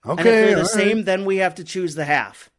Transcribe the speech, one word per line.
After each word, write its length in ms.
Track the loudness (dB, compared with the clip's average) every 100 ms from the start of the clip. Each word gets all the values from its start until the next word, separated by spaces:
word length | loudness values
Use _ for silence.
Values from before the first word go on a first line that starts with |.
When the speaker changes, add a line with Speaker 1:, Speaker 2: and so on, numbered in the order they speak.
Speaker 1:
And 80 | -6
if 40 | 0
Speaker 2:
Okay, 100 | 4
Speaker 1:
they're 160 | 4 4
the 60 | 2
Speaker 2:
all 60 |
right. 40 | 0
Speaker 1:
same, 340 | 0 0 0
then 200 | 0 -2
we 120 | -2 0
have 180 | -2 -4
to 80 |
choose 300 | -10 -6 -6
the 100 | -6
half. 460 | -2 -2 -2 -12 -20